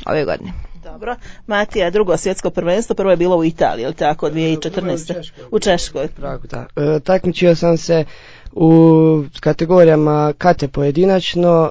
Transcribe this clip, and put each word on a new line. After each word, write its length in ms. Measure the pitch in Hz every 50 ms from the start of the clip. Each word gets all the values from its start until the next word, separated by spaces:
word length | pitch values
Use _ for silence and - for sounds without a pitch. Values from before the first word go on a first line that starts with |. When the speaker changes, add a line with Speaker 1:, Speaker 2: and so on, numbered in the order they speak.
| -
Speaker 1:
ove 180 | - - 156 143
godine. 280 | 87 - - - 185 180 - - - - - -
Speaker 2:
Dobro. 320 | 170 156 - 214 233 254 - - - - - -
Matija, 440 | - 208 202 208 - - 202 180 175
drugo 260 | 170 214 214 180 165
svjetsko 340 | 160 - 190 190 - - 175
prvenstvo, 440 | - - 165 170 180 220 233 - 233
prvo 160 | - 190 190
je 60 | 180
bilo 200 | 165 175 180 180
u 80 | 165 165
Italiji, 380 | 165 160 - 165 113 78 110 117
je 60 | 135
li 60 | 160
tako, 360 | - 175 147 151 - 175 147
dvije 180 | 151 160 165 160
tisuće 200 | 160 156 - 160
četrnaeste? 440 | - 185 180 180 175 165 160 - 170
Speaker 3:
Prvo 100 | 175 151
je 0 |
u 20 |
Češkoj. 240 | - - - - -
Speaker 2:
U 100 | 220 214
Češkoj. 440 | - 208 175 175 - - - 139 143
Speaker 3:
U 160 | 156 - -
Pragu, 260 | 139 139 131 123 -
da. 200 | - - 120 135 - -
E, 240 | 147 147 151 156 151
takmičio 540 | - - 185 185 - 180 165 - 180 175 170
sam 220 | 160 170 170 165
se 280 | 160 - - 165 160 147 - - - - - - - - - -
u 720 | - 160 160 165 165 165 160 160 160 160 160 160 151 143 139 - -
kategorijama 920 | - 151 151 - 165 160 185 180 170 165 156 156 151 151 151 151 151 151 147 -
kate 300 | - 180 175 - 143 135
pojedinačno, 1000 | - 147 139 143 139 165 190 196 190 185 170 - - 175 175 175 170 165 160 -